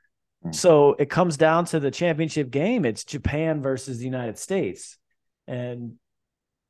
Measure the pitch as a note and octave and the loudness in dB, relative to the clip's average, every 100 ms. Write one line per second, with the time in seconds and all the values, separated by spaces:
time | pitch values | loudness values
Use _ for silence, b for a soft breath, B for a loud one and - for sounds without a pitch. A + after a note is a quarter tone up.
0 | b _ _ _ E3+ D#3+ F3+ D#3 D3 C#3 | b _ _ _ -10 0 6 8 8 6
1 | C3+ E3 F#3 D3 D#3 E3 F3 D#3+ C#3 - | 0 0 0 4 4 4 2 -2 -2 -2
2 | F3 D#3 E3 D#3 C3 C3+ F#3 B3 C3 G2+ | -2 0 -2 -2 -2 -2 0 0 0 -2
3 | - C#3 - D3 D#3+ D3+ C3+ B2+ C3+ A#2+ | -8 -4 -2 -2 -2 -2 -2 -4 -6 -8
4 | B2+ B2+ A#2+ - - F#3+ A2+ - - - | -6 -6 -6 -8 -4 -2 -2 -6 -16 -20
5 | _ _ _ _ - B2 B2 B2 A#2+ - | _ _ _ _ -12 -8 -8 -10 -12 -16
6 | _ _ _ _ _ _ _ | _ _ _ _ _ _ _